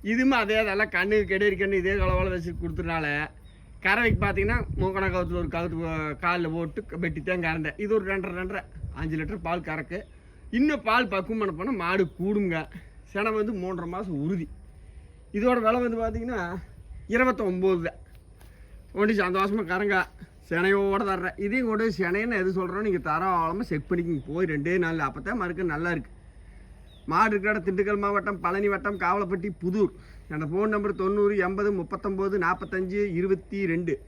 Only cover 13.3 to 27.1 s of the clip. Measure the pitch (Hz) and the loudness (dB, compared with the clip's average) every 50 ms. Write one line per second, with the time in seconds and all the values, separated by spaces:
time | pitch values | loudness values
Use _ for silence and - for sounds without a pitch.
13.3 | 220 214 214 214 233 190 180 185 190 170 170 170 175 185 214 185 170 139 143 160 | 0 0 0 0 -2 -4 -4 -4 -4 -4 -6 -6 -6 -6 -6 -4 -4 -4 -2 -2
14.3 | 196 180 160 - - - - - - - - - - - - - - - - - | -2 -2 -4 -6 -10 -18 -20 -20 -20 -20 -20 -20 -20 -20 -20 -20 -20 -20 -20 -8
15.3 | - 202 214 254 247 247 220 220 233 247 247 240 226 226 226 226 214 233 233 240 | -4 0 2 4 4 4 4 4 4 4 2 0 0 0 -2 -2 -2 -4 -4 -4
16.3 | 247 208 175 175 180 190 - - - - - - - - - - 208 240 254 254 | -4 -4 -4 -4 -6 -8 -10 -14 -18 -20 -18 -18 -16 -16 -8 -2 2 4 4 4
17.3 | 240 185 220 190 185 180 185 190 185 175 165 165 - - - - - - - - | 4 2 0 0 0 2 2 2 2 2 0 -4 -6 -8 -20 -20 -20 -20 -20 -20
18.3 | - - - - - - - - - - - - - 185 202 214 226 202 190 180 | -20 -20 -20 -20 -20 -20 -20 -20 -20 -20 -20 -10 0 2 2 4 4 2 2 2
19.3 | 180 190 196 196 202 226 202 160 180 185 208 202 202 185 175 - - - - - | 2 2 2 2 2 0 0 0 0 0 2 2 2 2 2 0 -6 -18 -20 -20
20.3 | - - - - 170 170 180 190 196 202 196 196 196 196 226 196 190 180 175 185 | -20 -20 -8 -4 0 2 4 4 4 4 4 2 2 2 2 0 0 -2 -2 -4
21.3 | - - 202 202 208 262 254 226 220 208 226 226 180 143 185 175 175 202 220 240 | -4 -4 -4 0 0 0 2 2 2 2 2 0 2 0 0 0 2 0 0 0
22.3 | 240 196 185 185 190 190 185 180 - 196 214 214 185 175 127 165 151 160 180 190 | 0 0 0 0 0 0 -2 -2 -2 -2 0 0 0 0 0 0 0 2 2 2
23.3 | 180 175 165 160 170 196 240 - 165 151 143 - 185 175 170 170 170 143 131 - | 2 2 2 0 0 -2 -4 -2 -4 -4 -2 -2 -2 0 0 0 -2 -4 -4 -4
24.3 | 147 170 185 170 156 147 143 165 180 190 175 165 165 160 147 135 131 151 131 196 | -2 -2 0 0 0 -2 0 0 2 2 2 0 0 0 -2 -2 -4 -6 -6 -4
25.3 | 226 240 190 175 175 165 190 170 151 147 170 175 170 156 120 - - - - - | -4 -2 -2 -4 -2 -2 -2 -2 -2 -2 -2 -2 -2 -2 -4 -8 -16 -20 -20 -20
26.3 | - - - - - - - - - - - - - - - - | -20 -20 -20 -20 -20 -20 -20 -20 -20 -20 -20 -20 -20 -16 -8 -2